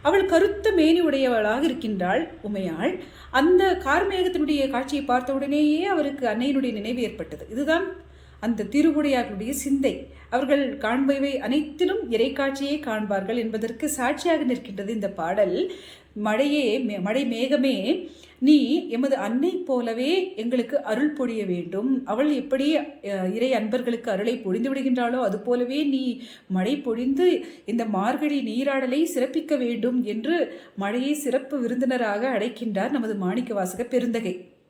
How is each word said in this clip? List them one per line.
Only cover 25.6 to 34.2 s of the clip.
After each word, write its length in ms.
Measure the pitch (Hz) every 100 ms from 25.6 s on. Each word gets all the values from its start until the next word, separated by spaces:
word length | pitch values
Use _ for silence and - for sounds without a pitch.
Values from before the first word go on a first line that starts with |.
| 240 277
நீ 380 | 294 269 254 226 - - _
மழை 300 | 185 202 285
பொழிந்து 680 | - 226 254 269 359 - - - -
இந்த 200 | 233 226
மார்கழி 560 | 190 208 269 302 285
நீராடலை 600 | 226 233 277 269 254 277
சிறப்பிக்க 540 | 330 262 254 320 - 285
வேண்டும்" 460 | 240 233 226 247
என்று 560 | 214 220 254 339 269 - - -
மழையை 380 | 196 240 269
சிறப்பு 460 | 294 262 262 - 285
விருந்தினராக 680 | 233 247 254 254 226 208 262
அழைக்கின்றார் 600 | 226 226 247 220 190 233
நமது 240 | 277 220
மாணிக்கவாசக 720 | 202 180 220 240 202 185 - 247
பெருந்தகை. 680 | 254 240 226